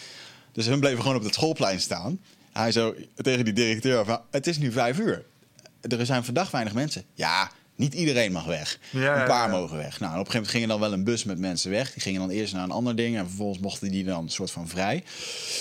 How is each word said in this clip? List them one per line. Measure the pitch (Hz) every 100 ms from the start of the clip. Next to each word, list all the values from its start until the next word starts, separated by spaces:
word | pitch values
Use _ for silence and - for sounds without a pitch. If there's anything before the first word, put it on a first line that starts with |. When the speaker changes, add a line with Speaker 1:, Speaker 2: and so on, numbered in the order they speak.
| - - - - -
Speaker 1:
Dus | - 113
hun | 139
bleven | 143 123
gewoon | 135 127
op |
het | 104
schoolplein | - 156 156 113 92
staan. | - 85 95 185 - - _
Hij | - 113
zo | 113 113 - - -
tegen | 131 127 113
die |
directeur: | 104 117 110 131 127 104
van: | 117 -
"Het | 143 139
is | 160
nu | 143
vijf | 117 120 143
uur. | 220 87 - _ _ _ - _
Er | - 120 120
zijn | 131
verdacht | 120 123 190
weinig | 139 110
mensen." | 107 147 - -
"Ja, | - 80 87 98 - _ -
niet | 143
iedereen | 147 160 123 110
mag | 92 80
weg. | 80 76 - -
Speaker 2:
Ja, | 131 135 143
Speaker 1:
Een | 127
paar | 123 113
Speaker 2:
ja, |
ja. | 95
Speaker 1:
mogen | 85 78
weg." | 73 -
Nou, | 87
en | 80
op | 98
een |
gegeven | 120
moment | 104
gingen | 120 113
dan | 107
wel | 107
een | 95
bus | 98 117
met | 110 87
mensen | 95 85 92
weg. | 101 131
Die | -
gingen | - 95
dan | 92
eerst | 98 104
naar | 95
een | 92
ander | 95 123 113
ding | 117 113
en | 92
vervolgens | 95 104 95
mochten | 98 - 101
die | 95
dan | 92 87
een | 82
soort | - 92
van | - 82
vrij. | 90 95 147 - - - - - -